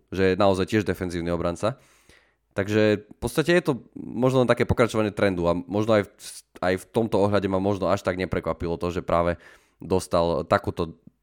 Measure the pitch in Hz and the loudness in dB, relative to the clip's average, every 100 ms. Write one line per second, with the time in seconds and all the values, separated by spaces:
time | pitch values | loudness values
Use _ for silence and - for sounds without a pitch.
0 | _ 87 95 92 101 95 92 110 104 90 | _ 0 0 2 2 2 0 0 0 -4
1 | 92 85 85 85 85 87 101 131 _ _ | -6 -6 -4 -2 -4 -4 -4 -6 _ _
2 | _ _ _ _ _ - 98 107 107 104 | _ _ _ _ _ -8 -2 2 4 2
3 | - - 120 - 156 175 175 127 - - | -2 -12 -6 -2 2 2 2 -2 -6 -16
4 | - 64 127 131 123 120 117 - 113 113 | -10 -2 2 4 4 2 2 2 2 2
5 | 107 98 104 90 85 85 85 98 107 110 | -2 0 0 2 0 0 -2 -2 2 2
6 | 98 - - - - - 90 92 - - | 2 -6 -20 -20 -20 -4 -2 -2 -2 -2
7 | 113 104 101 101 95 95 98 101 90 98 | 0 2 2 2 0 0 0 0 0 0
8 | - 90 90 90 87 - 87 85 87 87 | -2 -4 -2 -4 -4 -4 -4 -4 -4 -4
9 | 82 85 85 85 - - _ _ 82 92 | -2 0 0 -2 -8 -20 _ _ -2 -2
10 | - 90 85 78 85 101 - - 85 - | 0 0 0 0 0 0 0 -6 -6 -8
11 | - _ | -20 _